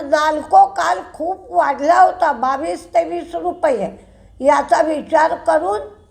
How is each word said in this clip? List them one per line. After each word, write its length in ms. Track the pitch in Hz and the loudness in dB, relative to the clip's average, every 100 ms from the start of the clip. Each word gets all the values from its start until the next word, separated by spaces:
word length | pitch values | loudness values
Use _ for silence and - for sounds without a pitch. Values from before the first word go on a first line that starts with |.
| 285 | -2
नाल्को 600 | 302 311 302 - 381 392 | 0 0 -2 2 4 4
काल 340 | 359 330 359 - | 2 -2 -2 -6
खूप 380 | - 330 381 381 | -10 -8 -8 -4
वाढला 500 | 349 285 262 285 359 | 0 0 0 2 4
होता, 300 | 370 - 320 | 4 4 -2
बावीस 600 | 240 254 277 330 349 - | 0 -2 -2 -6 -8 -2
तेवीस 420 | 339 330 349 302 339 | -2 -2 -6 -8 -8
रुपये. 520 | 349 339 311 233 190 - - - - - | -6 -2 -2 -2 -4 -10 -20 -20 -20 -2
याचा 420 | 269 285 - - | 0 2 2 0
विचार 540 | 311 302 190 311 330 339 | 0 -4 -2 0 0 -2
करून 440 | - 320 339 415 - - _ | 0 0 0 -6 -8 -18 _